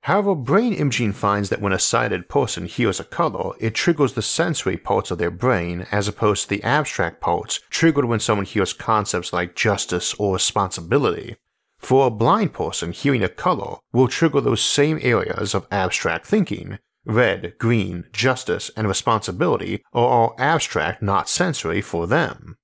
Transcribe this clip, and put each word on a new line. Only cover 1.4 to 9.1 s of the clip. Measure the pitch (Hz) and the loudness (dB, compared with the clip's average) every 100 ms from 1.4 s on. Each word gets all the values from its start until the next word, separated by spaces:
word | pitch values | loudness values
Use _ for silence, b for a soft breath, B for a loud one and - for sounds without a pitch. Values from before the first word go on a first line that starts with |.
| 101 | 0
that | - | -2
when | 98 | 0
a | 92 | 2
sighted | - 120 113 92 - | 2 2 0 -2 -2
person | 143 127 - 87 | 0 0 -4 -6
hears | - 117 95 | 0 0 0
a | |
color, | - - 160 - 95 - | -6 -2 -2 -2 -6 -4
it | 113 | -4
triggers | - - 156 135 | 0 0 2 2
the | - | 0
sensory | - - 175 160 - 92 | -2 0 0 0 -2 -4
parts | - 98 - | 0 -2 0
of | 87 | -2
their | 87 | -2
brain | 87 120 107 87 87 - | 0 0 0 0 -6 -2
as | 104 101 | -2 -2
opposed | - 107 98 | 0 0 0
to | - | -2
the | 101 | -4
abstract | 104 143 147 - 85 - | 0 0 -2 -2 -4 -2
parts | 90 87 - - _ | -2 -2 -2 -8 _
triggered | - 165 139 123 | 2 4 4 2
when | 113 | 0
someone | - 104 95 | 0 0 0
hears | 107 95 | 0 0
concepts | - - 110 101 | -2 0 0 2